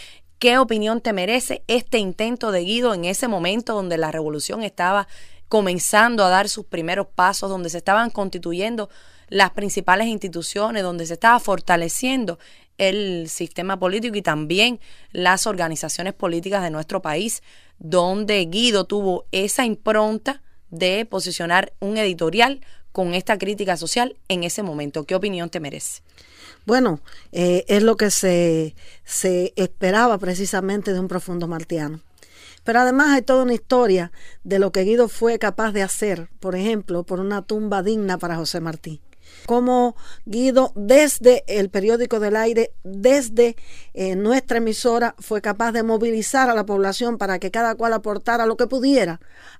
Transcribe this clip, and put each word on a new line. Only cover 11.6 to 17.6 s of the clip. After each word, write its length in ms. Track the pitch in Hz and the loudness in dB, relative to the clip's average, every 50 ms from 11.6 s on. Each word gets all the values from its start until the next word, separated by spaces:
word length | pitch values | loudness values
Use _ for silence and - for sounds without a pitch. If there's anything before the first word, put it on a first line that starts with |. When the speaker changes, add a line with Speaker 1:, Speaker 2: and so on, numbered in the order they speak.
| - - 180 170 170 170 - - - 254 262 269 240 185 175 - - - - - _ _ _ - | 2 2 2 2 2 -2 -4 -4 -2 -2 0 0 -2 -4 -6 -8 -14 -20 -20 -20 _ _ _ -2
Speaker 1:
el 500 | 190 190 190 208 208 196 180 170 165 160 | 0 0 0 0 -2 -4 -4 -6 -6 -8
sistema 500 | - - 175 165 - - 175 190 196 185 | -8 -8 -8 -8 -8 -8 -6 -4 -4 -2
político 380 | 185 180 185 220 220 240 214 | -2 -2 -2 -2 -4 -4 -4
y 60 | 208 | -4
también 580 | 190 - 156 151 151 151 170 185 214 240 247 226 - - - - - - | -2 -2 -2 -2 -2 -2 2 2 2 2 2 -2 -8 -14 -18 -20 -20 -12
las 340 | - - 180 180 185 190 - | -8 0 2 2 2 2 2
organizaciones 680 | 233 208 185 175 165 160 156 - 156 - - 175 185 196 | -2 -2 -2 -4 -4 -4 -6 -6 -6 -6 -6 -6 -8 -6
políticas 500 | - - 185 170 170 170 190 196 202 180 | -4 -4 -2 -2 -2 -2 -2 -2 -2 -2
de 60 | 170 | -4
nuestro 320 | 156 156 156 - - 190 | -4 -6 -8 -6 -6 -6
país, 420 | - 160 151 160 202 233 - - - - - - | -4 -4 -4 -2 -4 -4 -6 -8 -10 -16 -20 -20